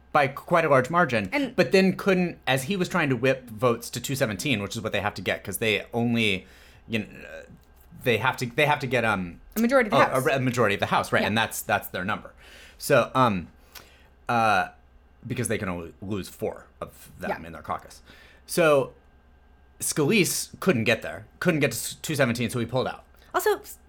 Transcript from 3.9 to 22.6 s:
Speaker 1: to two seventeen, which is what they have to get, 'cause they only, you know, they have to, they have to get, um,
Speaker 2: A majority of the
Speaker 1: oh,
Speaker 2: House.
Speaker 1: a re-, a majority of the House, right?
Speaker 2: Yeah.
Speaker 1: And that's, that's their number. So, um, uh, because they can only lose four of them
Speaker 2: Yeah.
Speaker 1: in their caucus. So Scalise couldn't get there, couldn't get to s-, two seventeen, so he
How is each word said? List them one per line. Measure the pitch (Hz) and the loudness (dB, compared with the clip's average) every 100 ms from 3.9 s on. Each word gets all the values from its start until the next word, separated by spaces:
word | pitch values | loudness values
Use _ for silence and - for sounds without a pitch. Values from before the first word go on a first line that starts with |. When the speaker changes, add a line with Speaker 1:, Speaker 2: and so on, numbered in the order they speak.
Speaker 1:
to | 123 | -8
two | - 135 | -6 -2
seventeen, | 123 98 147 110 | -2 -2 -2 -2
which | 101 117 | -2 -6
is | |
what | 104 | -4
they | 101 | -2
have | 101 | -2
to | 104 | -4
get, | 95 90 | -4 -4
'cause | - 92 | -4 -2
they | 113 101 - | 0 0 -2
only, | 117 120 117 110 92 - - - - - | -2 0 2 2 0 -4 -20 -20 -20 -6
you | 113 | -6
know, | 95 - - 78 - - - - - - | -6 -12 -18 -18 -18 -20 -20 -20 -20 -6
they | 131 110 | 0 0
have | 127 127 | 0 -2
to, | 123 | -4
they | 131 147 | 0 2
have | 147 | 0
to | 135 | 0
get, | 123 113 | 0 2
um, | 98 90 82 - - | 0 -2 -10 -10 -2
Speaker 2:
A | |
majority | 233 269 220 | 2 2 4
of | |
the | - | 4
Speaker 1:
oh, | 180 | 4
Speaker 2:
House. | 131 | 2
Speaker 1:
a | |
re-, | 131 | 0
a | 139 | 0
majority | 127 120 107 101 | 0 2 2 2
of | |
the | 104 | 0
House, | 175 - | 0 0
right? | 113 | 0
Speaker 2:
Yeah. | 95 | 2
Speaker 1:
And | 107 | 0
that's, | 110 - | -2 -4
that's | - 101 - | -2 -2 -2
their | 101 92 | -6 -4
number. | 104 - - - - - - | -6 -8 -20 -20 -20 -20 -12
So, | - 143 - 131 | 2 2 2 4
um, | 123 95 80 - - - - - - _ - | 2 2 -4 -14 -20 -20 -20 -20 -20 _ -2
uh, | 120 113 98 - - _ - _ _ 117 | 2 4 2 0 -6 _ -20 _ _ -10
because | 123 110 | -6 -4
they | 104 | -2
can | 98 | -4
only | 87 82 - | -6 -8 -12
lose | 98 104 87 | -6 -6 -6
four | - 104 - - _ | -6 -8 -8 -14 _
of | 82 - - - | -16 -16 -20 -10
them | 90 - | -6 -6
Speaker 2:
Yeah. | 82 | -8
Speaker 1:
in | |
their | 80 | -14
caucus. | 76 82 - - - - - - - | -8 -8 -8 -20 -20 -20 -20 -20 -6
So | - 160 143 127 - _ _ _ - _ - _ - | 2 4 4 2 -6 _ _ _ -20 _ -20 _ -8
Scalise | - - 147 220 147 - - - | -6 0 2 4 2 -2 -6 -4
couldn't | - 135 | 0 2
get | 110 113 | 2 0
there, | 80 80 107 - | -2 -12 -14 -4
couldn't | 180 160 | -2 0
get | 135 | 0
to | 113 | -2
s-, | - - | -8 -10
two | - 147 | -6 0
seventeen, | 127 120 120 | 0 0 -2
so | |
he | 127 | -2